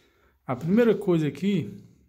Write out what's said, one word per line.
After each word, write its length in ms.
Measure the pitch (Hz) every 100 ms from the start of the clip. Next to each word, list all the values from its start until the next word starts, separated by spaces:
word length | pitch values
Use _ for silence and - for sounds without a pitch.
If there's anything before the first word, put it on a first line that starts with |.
| _ _ _ _
A 120 | - 120
primeira 380 | 160 214 233
coisa 340 | 202 - 165 151
aqui, 540 | - 196 185 110 - - _